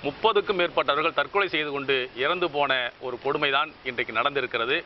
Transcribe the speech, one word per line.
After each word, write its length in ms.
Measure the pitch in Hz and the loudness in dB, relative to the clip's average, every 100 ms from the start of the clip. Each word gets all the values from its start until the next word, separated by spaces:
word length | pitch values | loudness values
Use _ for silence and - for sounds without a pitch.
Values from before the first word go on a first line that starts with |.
| 143 | -6
முப்பதுக்கும் 560 | 139 220 208 208 190 | 0 6 6 4 0
மேற்பட்டவர்கள் 560 | 175 151 147 143 160 147 | 2 2 2 2 2 0
தற்கொலை 320 | 139 202 190 156 | 0 0 0 -2
செய்து 140 | 151 | -2
கொண்டு 260 | 139 135 135 127 113 139 | -4 0 0 0 -2 -2
இறந்து 220 | 180 175 143 | 0 -2 0
போன 140 | 139 131 120 - 131 | 0 0 -2 -8 -10
ஒரு 100 | 123 135 | -4 -4
கொடுமைதான் 460 | 151 147 139 151 - 127 | 0 0 0 -2 -6 -8
இன்றைக்கு 300 | 120 120 113 | -6 -4 -2
நடந்திருக்கிறது. 580 | 135 139 123 117 117 160 | 0 -2 -4 -4 -2 -2